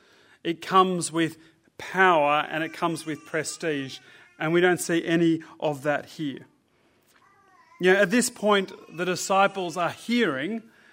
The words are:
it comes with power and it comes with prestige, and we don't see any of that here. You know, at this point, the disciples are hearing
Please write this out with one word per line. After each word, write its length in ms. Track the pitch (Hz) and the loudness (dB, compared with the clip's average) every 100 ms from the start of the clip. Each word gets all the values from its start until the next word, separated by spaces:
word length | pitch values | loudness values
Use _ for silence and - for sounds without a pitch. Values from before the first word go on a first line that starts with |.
| _ _ _ _ | _ _ _ _
it 160 | 165 165 | -8 -6
comes 500 | - 185 185 180 151 | 2 4 4 2 -4
with 280 | 160 160 - _ _ _ - | -2 -4 -6 _ _ _ -18
power 680 | - 180 190 165 143 147 147 | -8 2 4 4 2 0 -2
and 120 | 156 | -6
it 120 | 160 | -8
comes 320 | - 170 156 160 | -4 -4 -4 -8
with 180 | 143 | -12
prestige, 760 | - 160 143 - 165 147 135 - - - - _ | -6 -6 -6 -6 -4 -4 -6 -12 -20 -20 -20 _
and 140 | 160 | 0
we 80 | 175 | 2
don't 220 | 180 170 | 4 2
see 200 | - 170 | 0 -2
any 380 | - 170 165 160 - - | 0 2 2 0 -4 -6
of 220 | 156 143 | -4 -4
that 200 | 147 143 | -4 -4
here. 400 | - - 147 127 - _ _ _ _ _ _ _ _ _ _ _ _ _ | -6 -10 -10 -10 -16 _ _ _ _ _ _ _ _ _ _ _ _ _
You 140 | 180 | 2
know, 60 | 202 | 4
at 100 | 196 | 4
this 180 | 240 - | 2 0
point, 440 | - 208 202 190 - - | -2 2 2 0 -8 -16
the 120 | 156 180 | -6 -4
disciples 720 | 170 - 196 196 196 175 180 | -4 0 2 2 2 -6 -4
are 100 | 165 | -6
hearing 760 | - - 240 202 131 160 226 - _ _ | -6 -2 0 0 0 -6 -8 -12 _ _